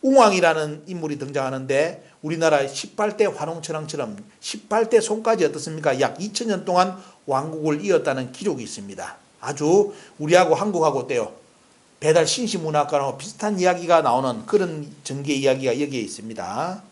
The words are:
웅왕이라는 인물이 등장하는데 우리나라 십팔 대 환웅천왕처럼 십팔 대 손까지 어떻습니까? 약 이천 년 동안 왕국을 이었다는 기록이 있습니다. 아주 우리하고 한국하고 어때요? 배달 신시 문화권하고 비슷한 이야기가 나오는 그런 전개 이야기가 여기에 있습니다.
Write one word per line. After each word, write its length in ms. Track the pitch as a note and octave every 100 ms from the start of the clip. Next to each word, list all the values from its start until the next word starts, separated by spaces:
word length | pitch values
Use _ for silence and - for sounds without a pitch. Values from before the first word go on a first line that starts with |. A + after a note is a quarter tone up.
웅왕이라는 800 | C4 C4+ A3+ F#3+ E3+ D#3 D3+ D3+ -
인물이 320 | F3+ D#3 C#3+
등장하는데 840 | C3+ C#3 C3 C3+ C3 C#3 D#3+ - - _
우리나라 460 | D3+ D#3+ D#3+ D3 C#3
십팔 500 | C#3 - - G#3 G3+
대 80 |
환웅천왕처럼 960 | G#3 - D3+ E3 D#3+ D#3 D3+ D3+ B2 G2+ G2+ _
십팔 500 | - - - G#3+ A3+
대 100 | A#3
손까지 460 | G#3 G#3+ A3+ A3 D#3
어떻습니까? 520 | D3+ C#3+ D#3+ D3+ C3
약 200 | C3 -
이천 280 | G3+ G3 A#3
년 180 | F#3+ -
동안 320 | F3+ F#3+ F#3 - _
왕국을 580 | - C3 D3+ D#3+ D3+ D3
이었다는 500 | G3 F3 D3+ C3+ B2+
기록이 300 | C3 G3 C#3+
있습니다. 540 | A2+ - G2 F#2+ - - _ _
아주 540 | B2 C#3 D3+ F#3+ G3+ - - -
우리하고 360 | D3+ F3 F3
한국하고 440 | D#3 G#3 F3+ D#3 C3+
어때요? 320 | - B2+ G#2+ - _ _ _ _ _ _
배달 260 | D3 D#3+ D#3
신시 320 | - A#3 F3
문화권하고 580 | D#3 D3+ C#3+ D3 C3+ C3
비슷한 420 | - - G#3+ G3+
이야기가 440 | F3+ F3 E3+ E3+
나오는 420 | D3 B2 C3 A#2
그런 500 | A2 G#3 F#3 D#3 D3 -
전개 280 | - C#3 C#3
이야기가 480 | C#3+ C3+ C3 C3 A#2+
여기에 220 | C#3+ C3
있습니다. 800 | G#2 - G#2+ G#2+ F2+ G#2+ E3 G3 -